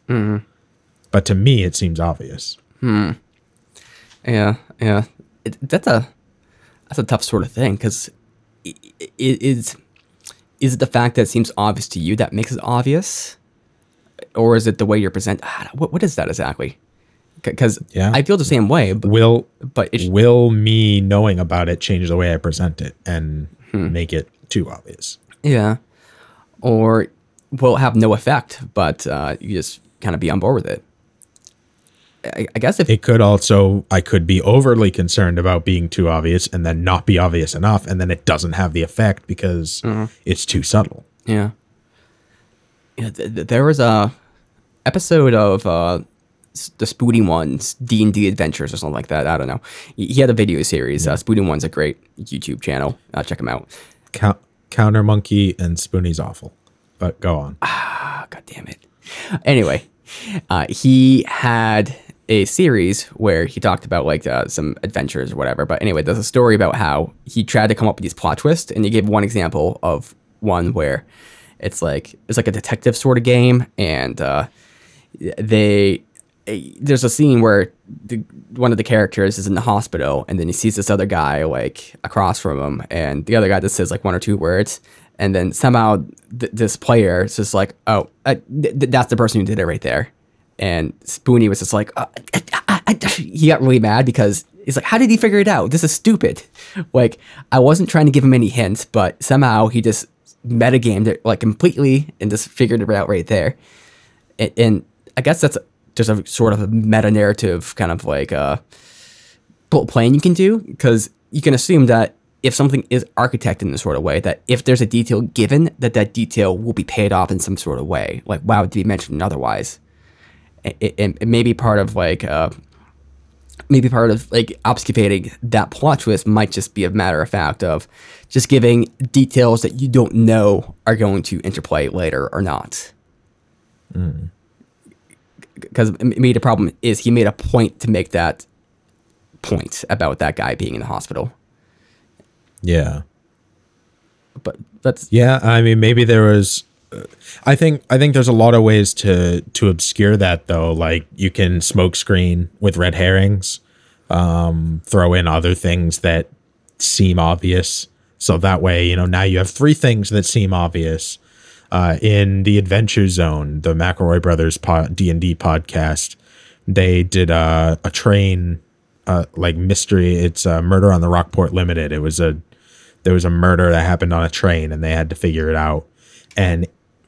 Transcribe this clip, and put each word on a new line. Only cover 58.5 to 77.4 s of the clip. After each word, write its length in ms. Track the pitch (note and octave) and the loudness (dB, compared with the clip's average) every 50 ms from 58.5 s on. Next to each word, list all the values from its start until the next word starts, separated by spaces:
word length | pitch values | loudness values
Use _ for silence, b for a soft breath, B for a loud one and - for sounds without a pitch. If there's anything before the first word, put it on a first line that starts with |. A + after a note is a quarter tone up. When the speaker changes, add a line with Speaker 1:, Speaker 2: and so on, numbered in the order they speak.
| - - - - | -20 -20 -20 -20
Speaker 1:
it. 180 | - - _ _ _ _ B B B B B B G3+ B - | -20 -20 _ _ _ _ B B B B B B -10 B 0
Anyway, 400 | - C#3+ B2+ G#2 D2+ C2+ - - _ _ _ B B B B B A3+ G3+ F#3 B - | 2 2 4 2 2 0 -2 -6 _ _ _ B B B B B -10 -10 -10 B -4
uh, 160 | F#2 F2 C#2+ - | -4 -4 -4 -4
he 560 | - - - C3 C3 C3 C3 C3 C3 B2+ - - | -6 0 2 4 6 6 8 6 6 4 2 -2
had 680 | - - - B2 A#2 A#2 A2+ A2 A2 G#2+ G#2 G2 C3+ B B B - _ _ - | -4 -4 -2 0 0 0 0 0 2 0 0 -2 -4 B B B -20 _ _ 0
a 160 | A2 G#2+ F#2+ | 0 2 2
series 580 | - - - F#3+ E3 B2+ G#2 F2 F2+ G2+ - - - | 0 0 0 2 2 2 2 2 0 -2 -4 -6 -12
where 380 | - - A2 G#2 F2+ D#2+ E2+ | -8 -4 0 0 0 0 0
he 140 | E2 - - | -2 -4 -4
talked 260 | - G#2+ F2+ - - | -2 -2 -2 -2 -4
about, 200 | - - F2 C2 | -4 -4 -2 -2
like, 200 | D2+ D2+ D2+ - - | -2 -2 -2 -2 -4
uh, 200 | B1+ B1 - - | -4 -2 -4 -4
some 280 | - - D2+ D2+ - - - | -6 -6 -6 -6 -6 -6 -8
adventures 500 | - - - C#2+ C#2 - C#2+ B1+ - - | -8 -6 -6 -6 -6 -6 -6 -8 -8 -6
or 20 | |
whatever. 300 | - C2+ B1+ B1+ - D#2 | -6 -4 -4 -4 -4 -4
But 160 | D2+ E2 - | -4 -4 -4
anyway, 220 | - G#2+ F2+ D2+ D2+ | -2 -2 -2 -2 -2
there's 140 | - - A2+ | -2 -2 -4
a 40 | A2 | -4
story 300 | - - B2+ B2 A#2+ A2 | -2 0 2 4 4 4
about 200 | G#2 G2 E2+ - | 4 2 0 0
how 360 | A#2+ G#2+ D#2+ C#2+ C#2+ E2 - - _ _ | -2 -2 -2 -2 -2 -4 -6 -8 _ _
he 180 | - - A#2 A2 | -8 -6 -6 -4
tried 240 | - - A#2 G#2+ A2 | -2 0 0 2 0
to 80 | A2 | 0
come 120 | - A2+ G#2+ | 0 -2 -2
up 80 | - - | -2 -4
with 60 | - | -6
these 100 | E2+ - | -10 -8
plot 240 | - - E2+ D#2+ - | -6 -4 -4 -4 -2
twists, 340 | - D3 E3 E3 - - | 0 0 0 0 -2 -6
and 140 | - - A2 | -4 -2 -2
he 60 | G2+ | 0
gave 180 | A2 A2 G2 G#2 | 0 0 0 2
one 140 | G#2 G#2+ G2+ | 2 0 0
example 560 | G2+ A2+ G#2+ E2+ E2+ - F2+ D2+ E2+ - - - | 0 -2 -2 -2 -2 -2 -2 -2 -2 -4 -4 -4
of 300 | E2+ D#2+ D2 - - - _ _ _ _ _ | -4 -4 -4 -6 -10 -20 _ _ _ _ _
one 320 | - G#2+ F2+ F2 F2 E2+ E2 | -4 -2 0 0 0 -2 -2
where 320 | F2 D#2 C#2+ C2+ C2+ B B B B B B B B B B B B | -2 -2 -2 -4 -6 B B B B B B B B B B B B
it's 220 | - F#2 - - | -10 -10 -8 -6
like, 340 | - D#2+ C#2+ C#2+ - - - _ _ - | -4 -4 -4 -6 -8 -12 -16 _ _ -6
it's 80 | A2+ A#2+ | -4 -2
like 100 | G#2+ - | -2 -2
a 40 | |
detective 440 | G2 G#2+ - - A#2 G#2+ - C3 A2 | -4 -4 -6 -8 -8 -6 -4 -4 -4
sort 220 | - - C3+ B2+ A#2+ | -2 0 0 0 0
of 60 | A#2+ | 2
game, 420 | B2 B2 B2 A#2+ B2 B2 B2 B2+ - _ - | 2 2 4 4 4 4 2 0 -4 _ -4
and, 440 | G2+ E2 D#2 C2+ C2 B1+ A#1 - | -4 -2 -2 -4 -4 -6 -6 -6
uh, 260 | - C2+ C#2 C#2+ C#2 b b b b b b b b b b b b b - - - F2 - - | -6 -4 -2 -4 -4 b b b b b b b b b b b b b -18 -14 -12 -12 -10 -8
they, 640 | G#2+ A2 A2 G#2+ G#2+ G#2 G#2 G2+ G2+ G2 F#2 - - _ _ - - _ _ _ _ | -4 0 0 2 2 2 4 4 2 2 0 -2 -6 _ _ -20 -20 _ _ _ _
there's 580 | - G#2+ F#2+ - - - - - C#3+ C#3 B2 B2 | -12 -12 -10 -12 -14 -14 -8 -2 0 0 2 2
a 60 | A#2+ | 0
scene 300 | - - D3+ D3 C3 A#2+ | 0 2 4 4 4 4